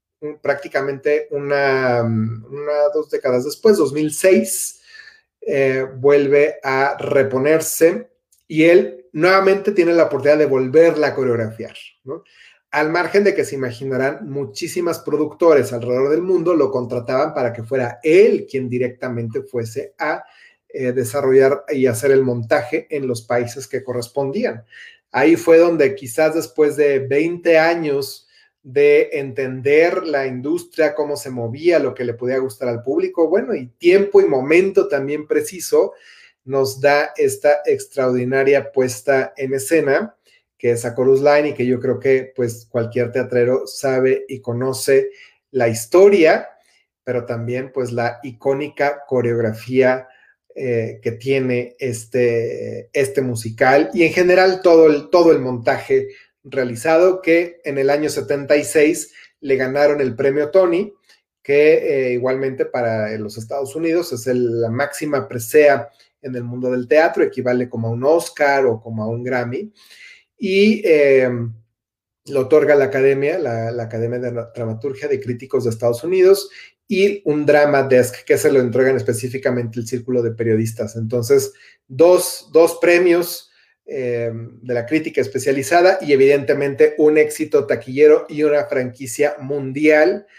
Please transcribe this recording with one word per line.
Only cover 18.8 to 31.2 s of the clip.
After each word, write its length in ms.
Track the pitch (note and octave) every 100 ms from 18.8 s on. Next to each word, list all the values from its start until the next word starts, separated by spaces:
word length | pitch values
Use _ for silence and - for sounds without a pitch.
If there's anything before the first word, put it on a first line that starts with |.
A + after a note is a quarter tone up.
| B2 - B2+ A#2 A#2 C3
fuese 540 | - B2 A2+ C3+ - -
a, 280 | D3+ E3 - _ _ _ _
eh, 240 | D3 B2+
desarrollar 720 | B2 A2+ C#3+ C3 C3 C3+ C#3 -
y 180 | C#3+ B2+
hacer 240 | A2+ C#3
el 120 | C3+
montaje 640 | B2+ A#2+ A2+ D3 - D#3 -
en 180 | D3 C3
los 140 | A2+
países 460 | - A#2+ A#2 - -
que 180 | B2+ -
correspondían. 800 | B2 A#2 D3+ C3+ E3+ B3 A2+ - - - _ _
Ahí 260 | B2 D3 E3+
fue 200 | - E3
donde 360 | E3+ E3 C3+ -
quizás 400 | B2+ D#3+ D#3 D#3+
después 400 | - - D3 C#3
de 240 | D3 C3+
veinte 580 | A#2+ C#3 E3+ F3 F3 D#3+
años 680 | D#3+ E3+ D3+ C#3 C3+ - _ _ _ _ C#3
de 420 | C3 D3 D3 D#3
entender 880 | D#3 C#3 B2 C3 C3 C3 D3 E3+ F3+ D#3+
la 220 | C#3+ C3
industria, 640 | B2+ C#3 E3+ - - D3+
cómo 220 | D3+ D3
se 140 | C#3+